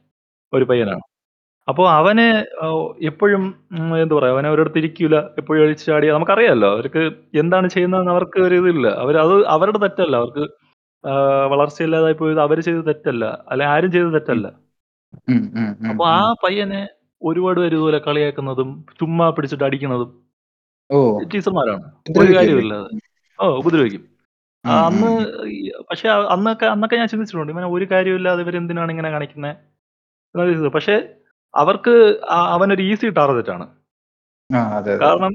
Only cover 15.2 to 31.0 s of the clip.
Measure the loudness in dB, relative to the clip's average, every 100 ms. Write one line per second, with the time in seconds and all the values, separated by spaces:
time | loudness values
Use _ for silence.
15.2 | -2 0 0 -6 -6 -6 -6 -2 0 2
16.2 | 0 0 -4 -4 -6 -8 -10 _ _ -8
17.2 | -4 -2 0 0 0 0 0 0 -2 -2
18.2 | -2 -4 -6 -4 -6 -8 -16 -8 -4 0
19.2 | 0 0 -6 -2 -2 -2 -4 -4 -6 -12
20.2 | _ _ _ _ _ _ 0 2 2 0
21.2 | -4 -4 -2 0 -2 -4 -10 _ -2 4
22.2 | 6 6 4 2 0 -6 -10 -14 -16 _
23.2 | _ -4 -2 0 2 2 2 -2 -16 _
24.2 | _ _ _ _ 0 2 2 2 0 0
25.2 | -4 -8 -12 -10 -12 -12 -12 -4 0 2
26.2 | 2 0 0 0 0 0 0 0 -2 -4
27.2 | -6 -8 -8 -8 -4 -4 0 0 0 0
28.2 | 0 -2 -4 -6 -6 -4 -4 -4 -6 -6
29.2 | -8 -10 -12 -12 _ _ _ _ _ _
30.2 | _ -2 0 0 0 -2 0 0